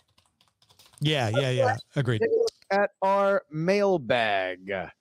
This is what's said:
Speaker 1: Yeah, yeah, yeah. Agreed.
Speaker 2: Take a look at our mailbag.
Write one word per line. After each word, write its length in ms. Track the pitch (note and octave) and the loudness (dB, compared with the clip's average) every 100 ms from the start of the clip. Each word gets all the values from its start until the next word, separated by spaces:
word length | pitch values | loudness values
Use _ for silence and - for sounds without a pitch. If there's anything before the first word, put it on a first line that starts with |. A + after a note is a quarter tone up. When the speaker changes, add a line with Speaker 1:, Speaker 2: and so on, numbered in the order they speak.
| _ _ _ _ _ _ _ _ - - | _ _ _ _ _ _ _ _ -20 -4
Speaker 1:
Yeah, 300 | D3 D3+ A2+ | -2 0 0
yeah, 220 | A2+ C3+ | 0 0
yeah. 260 | B2+ B2+ A#2+ - D3 | 0 0 -2 -6 -4
Agreed. 220 | B2+ A2 | -2 0
Speaker 2:
Take 140 | - | 0
a 20 | |
look 180 | - - - - | 0 -2 -4 -4
at 180 | G3 G3+ - | -2 -2 -2
our 400 | F#3+ G3 G3 G3 - | 0 2 2 0 -4
mailbag. 1200 | D#3 E3+ G3+ G3+ F3+ A#2 B2 A2 G2 F#2 F2+ F#2+ F#2+ D#2+ - | -6 0 2 2 0 0 0 2 0 -2 -6 -6 -6 -6 -12